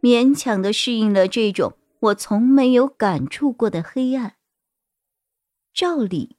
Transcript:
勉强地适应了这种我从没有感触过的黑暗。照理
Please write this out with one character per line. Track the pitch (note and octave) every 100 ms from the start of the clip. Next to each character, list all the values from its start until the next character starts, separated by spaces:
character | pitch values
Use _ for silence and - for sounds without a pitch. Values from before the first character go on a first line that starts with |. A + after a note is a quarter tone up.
勉 | A#3+ A#3+ B3+ C#4+
强 | C4 G3+
地 | G3
适 | A3 -
应 | A3+ A3
了 | G3 F#3
这 | E3 F3+
种 | F#3 A#2 - _ _
我 | A3
从 | G3+ - G#3
没 | B3 C4+ B3+
有 | B3 C4+
感 | - G#3 D#3 C3+
触 | - C#4+
过 | A#3+ A3
的 | F3+
黑 | E3 C4 B3+ C4
暗。 | G#3+ - _ _ _ _ _ _ _ _ _ _ _ _ _
照 | - F4+ D#4+
理 | G#3 F3 -